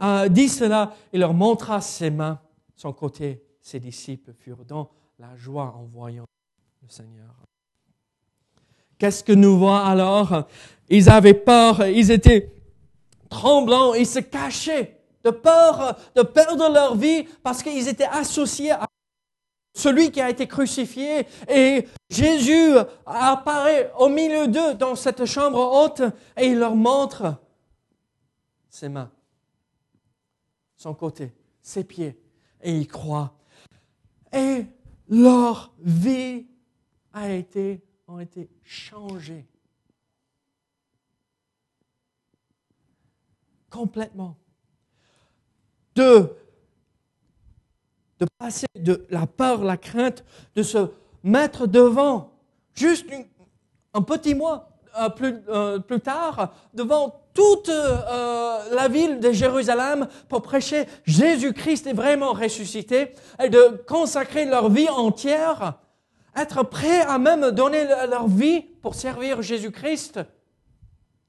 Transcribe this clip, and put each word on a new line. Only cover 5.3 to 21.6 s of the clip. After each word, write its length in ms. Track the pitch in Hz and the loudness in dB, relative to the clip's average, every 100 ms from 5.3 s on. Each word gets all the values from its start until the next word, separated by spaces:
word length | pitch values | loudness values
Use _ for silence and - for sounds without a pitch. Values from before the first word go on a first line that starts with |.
| 123 | -20
joie 380 | 127 143 131 120 | -16 -12 -12 -14
en 80 | |
voyant 420 | 120 117 120 120 117 _ _ _ _ _ | -20 -18 -18 -18 -20 _ _ _ _ _
le 60 | 120 | _
Seigneur. 460 | - 110 113 113 123 _ _ _ _ _ _ _ _ _ _ _ _ _ _ _ _ | -20 -20 -20 -20 _ _ _ _ _ _ _ _ _ _ _ _ _ _ _ _ _
Qu'est-ce 280 | 202 196 | -4 -2
que 80 | - | 4
nous 260 | 196 202 185 | 6 8 6
voit 260 | 196 202 | 4 2
alors ? 600 | 196 190 185 202 190 170 - - - _ _ | 2 0 2 0 0 -2 -6 -18 -20 _ _
Ils 220 | 208 190 | 8 10
avaient 240 | 214 202 | 10 10
peur, 500 | 202 202 240 226 202 196 | 8 6 6 6 4 2
ils 240 | 214 208 | 4 4
étaient 440 | 226 240 226 - - _ _ _ _ _ _ _ | 8 8 6 2 -16 _ _ _ _ _ _ _
tremblants, 680 | - 254 294 233 254 262 | -4 2 4 4 2 2
ils 120 | 233 240 | 2 -2
se 140 | 262 | -2
cachaient 800 | 254 277 277 - 320 311 226 _ _ _ | -8 -8 -8 -8 -6 -6 -6 _ _ _
de 60 | 233 | -4
peur 680 | 226 320 330 330 320 269 208 - | 0 2 6 4 2 -6 -8 -4
de 80 | 247 | 0
perdre 480 | 240 - 320 330 320 | 2 4 2 2 2
leur 240 | 294 277 | 4 2
vie 300 | 220 294 320 - - | 0 0 0 -4 -10
parce 200 | 254 247 | -8 -8
qu'ils 260 | 311 285 247 | -8 -6 -6
étaient 160 | 254 | -4
associés 640 | 262 302 285 - 285 - 294 | -4 -4 -6 -4 -6 -4 -4
à 160 | 247 214 _ _ _ _ _ _ _ _ | -4 -4 _ _ _ _ _ _ _ _
celui 400 | - 277 269 320 | -2 0 2 2
qui 80 | 277 | 0
a 100 | 254 | -4
été 160 | 247 262 | -4 -6
crucifié. 800 | - 269 - 240 254 285 302 - - - | -4 -4 -4 -8 -8 -6 -4 -6 -12 0
Et 400 | 277 | 2